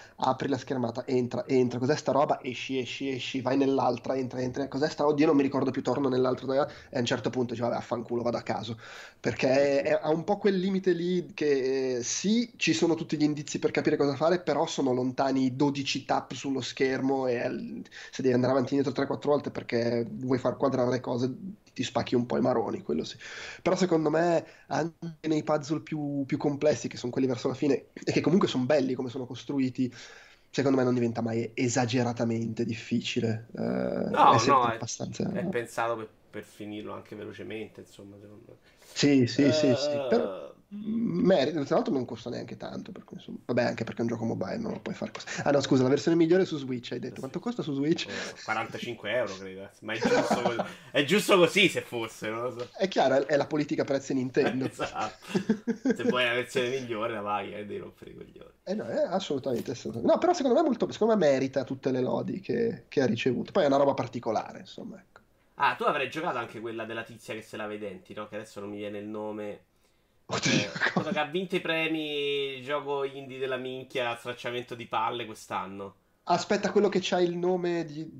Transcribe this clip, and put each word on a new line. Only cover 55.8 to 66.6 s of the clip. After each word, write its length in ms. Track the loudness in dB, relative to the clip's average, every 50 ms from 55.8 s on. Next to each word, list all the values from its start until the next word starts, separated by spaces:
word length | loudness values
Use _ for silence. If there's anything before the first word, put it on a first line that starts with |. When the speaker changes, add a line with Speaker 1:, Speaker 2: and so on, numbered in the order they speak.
| 0 0
Speaker 2:
Se 120 | 0 2 2
vuoi 180 | 0 2 2 2
la 80 | 2 2
versione 360 | 0 -2 -2 -2 0 0 0
migliore, 440 | -2 -4 -4 -4 -4 -2 -2 -2 -4
la 80 | -4
vai, 320 | -4 -2 -2 -2 -4 -6 -8
eh, 120 | -10 -10
devi 140 | -8 -8 -10
rompere 320 | -10 -12 -16 -18 -20 -18
i 40 | -16
coglioni. 440 | -18 -18 -18 -18 -20 -20 -20 _ _ -6
Speaker 1:
Eh, 100 | -6 -4
no, 120 | -4 -4 -4
eh, 140 | -2 -2 0
assolutamente, 680 | 0 0 -2 -2 -2 -4 -2 0 0 -2 -2 -2 -4
assolutamente. 400 | -8 -8 -8 -8 -6 0 2 4 4
No, 60 | 4
però 140 | 4 2 2
secondo 220 | 4 4 4 4
me 60 | 6 4
è 40 |
molto, 240 | 4 2 2 0 -2
secondo 240 | 0 2 4 4 6
me 40 | 6 6
merita 360 | 6 6 6 2 0 0 -2 -2
tutte 280 | -2 -6 -2 0 0
le 100 | 2 2
lodi 380 | 2 0 0 0 -2 -2 -4 -6
che, 460 | -4 -2 0 0 2 0 -2 -4 -10
che 140 | 0 2 2
ha 40 | 4
ricevuto. 460 | 4 2 2 2 0 0 0 -2 0
Poi 120 | 2 2 4
è 40 |
una 100 | 6 6
roba 160 | 6 4 4 4
particolare, 640 | 0 -2 -4 -6 -6 -4 0 -2 -2 -2 -4 -12 -16
insomma, 400 | -16 -16 -16 -14 -14 -14 -16 -18
ecco. 220 | -20 _ _ -20 _ _ _ _ _ _ _
Speaker 2:
Ah, 200 | 0 0 0 0
tu 80 | 2 0
avrai 260 | 0 0 0 -2 -4
giocato 280 | -4 -4 -4 -4 -4 -4
anche 200 | -6 -6 -10
quella 260 | -10